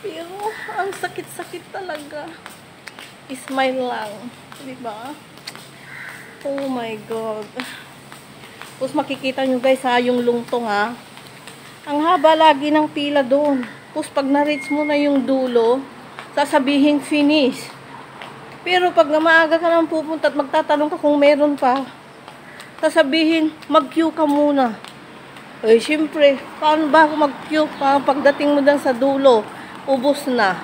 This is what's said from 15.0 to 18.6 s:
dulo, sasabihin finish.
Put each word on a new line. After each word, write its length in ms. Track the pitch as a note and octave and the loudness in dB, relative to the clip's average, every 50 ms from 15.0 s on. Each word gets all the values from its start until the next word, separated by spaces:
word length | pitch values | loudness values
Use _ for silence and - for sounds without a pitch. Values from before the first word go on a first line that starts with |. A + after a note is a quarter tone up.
| D4 D4 C#4+ C#4 A#3+ | 2 2 2 2 2
dulo, 560 | A3+ C4+ C4 C4 B3+ A#3+ A#3+ A3+ A3+ A#3+ C4+ C4+ - - - - - - - - - - | 0 0 0 0 2 2 2 4 4 2 0 -2 -10 -16 -20 -20 -18 -18 -18 -18 -8 -2
sasabihin 640 | - D4 C#4+ - D4+ C4 C4 C#4+ C#4+ C4+ D4+ D4 C#4+ | -2 -2 2 2 0 2 2 2 4 4 4 4 2
finish. 720 | C#4 - D#4 D4 D4 C#4+ D4+ D#4 C#4 B3 - - - - - - - - - - - - - - - - - - - - - - | 0 -2 0 2 2 4 4 4 2 2 0 -4 -12 -16 -16 -18 -20 -20 -18 -20 -20 -20 -18 -18 -18 -18 -18 -18 -20 -20 -20 -12